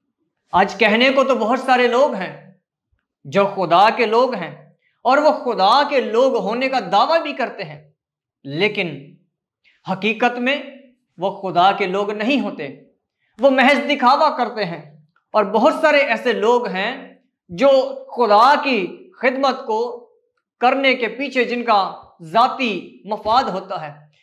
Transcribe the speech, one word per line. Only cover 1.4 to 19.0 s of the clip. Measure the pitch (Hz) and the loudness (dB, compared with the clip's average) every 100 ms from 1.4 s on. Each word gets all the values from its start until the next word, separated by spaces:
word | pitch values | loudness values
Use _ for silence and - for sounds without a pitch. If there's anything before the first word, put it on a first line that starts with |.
| 220 254 | 0 -2
सारे | 262 247 240 | 0 2 2
लोग | 233 285 220 | 2 0 -2
हैं | 165 143 - _ _ _ _ _ _ _ 143 | -8 -12 -20 _ _ _ _ _ _ _ -4
जो | 175 196 | 0 0
खुदा | 196 170 170 214 | 0 2 4 4
के | 226 220 | 4 0
लोग | 226 262 220 | 2 0 -2
हैं | 160 - - _ _ _ 226 | -10 -14 -20 _ _ _ 0
और | 269 | 2
वो | 302 | 4
खुदा | - 247 196 190 254 285 | 2 -2 0 4 4 2
के | 277 | 0
लोग | 220 220 262 233 | 0 2 2 0
होने | 190 233 262 | -4 -4 -2
का | 262 | -4
दावा | 185 196 277 330 | 0 0 2 0
भी | 302 | -2
करते | 269 226 - | -6 -8 -8
हैं, | 165 147 _ _ _ _ _ _ 139 | -14 -16 _ _ _ _ _ _ -12
लेकिन | 147 208 208 175 139 143 _ _ _ _ _ _ _ - | -4 -2 -2 -8 -8 -18 _ _ _ _ _ _ _ -10
हकीकत | 185 208 214 240 247 | -6 -4 0 -2 -2
में | 247 285 - - _ _ _ - | -4 -4 -8 -20 _ _ _ -8
वो | 190 | -8
खुदा | - 185 170 185 | -6 -4 2 2
के | 196 196 | 2 -2
लोग | 196 208 | -2 -4
नहीं | 214 220 277 | -4 -2 -2
होते, | 202 - 143 - _ _ _ _ _ - | -2 -8 -12 -14 _ _ _ _ _ 0
वो | 269 | 2
महज | 262 254 277 | 4 4 2
दिखावा | - 294 247 285 302 | 0 0 2 4 2
करते | 254 226 202 | 0 -6 -4
हैं। | 185 165 - - _ _ _ | -6 -8 -14 -20 _ _ _
और | 214 196 | -2 0
बहुत | 214 277 269 | 2 2 2
सारे | 311 294 | 2 2
ऐसे | 277 220 247 | 0 -2 -2
लोग | 202 208 247 220 | -2 2 0 0
हैं | 185 208 269 - _ _ _ - | -6 -6 -8 -14 _ _ _ -14
जो | 175 269 269 - - - | 0 4 4 2 -6 -10
खुदा | 233 226 311 262 285 | -2 4 6 6 4
की | 285 233 175 - | 0 -2 -4 -10